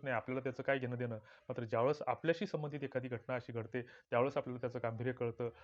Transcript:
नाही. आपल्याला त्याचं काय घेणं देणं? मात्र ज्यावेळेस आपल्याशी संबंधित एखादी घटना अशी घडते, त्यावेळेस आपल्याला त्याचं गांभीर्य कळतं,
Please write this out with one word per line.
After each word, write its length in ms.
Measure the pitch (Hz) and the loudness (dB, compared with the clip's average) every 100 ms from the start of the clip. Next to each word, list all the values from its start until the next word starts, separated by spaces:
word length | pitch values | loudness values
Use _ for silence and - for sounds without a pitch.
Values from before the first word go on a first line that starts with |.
नाही. 140 | 139 113 | 0 0
आपल्याला 240 | - 131 | 0 -2
त्याचं 220 | 131 123 | -2 -2
काय 160 | 135 135 | 2 2
घेणं 180 | 123 120 | 2 -2
देणं? 200 | 120 110 | -2 -4
मात्र 480 | - - - 127 | -10 -14 -8 -6
ज्यावेळेस 380 | 113 113 131 147 - | 0 4 4 4 0
आपल्याशी 400 | - 160 165 208 | 2 2 2 0
संबंधित 380 | 160 151 147 | -2 -4 -4
एखादी 240 | 135 127 123 | -4 -4 -2
घटना 260 | 120 - | -4 -2
अशी 180 | 123 120 | -4 -2
घडते, 300 | 113 110 127 | -4 -2 -4
त्यावेळेस 540 | 123 - _ 120 135 143 | -4 -12 _ 4 4 2
आपल्याला 240 | 127 123 | -2 -4
त्याचं 180 | 123 120 | -4 -2
गांभीर्य 300 | 117 113 123 | -2 0 -2
कळतं, 360 | 127 120 113 120 - | 0 -2 0 -4 -6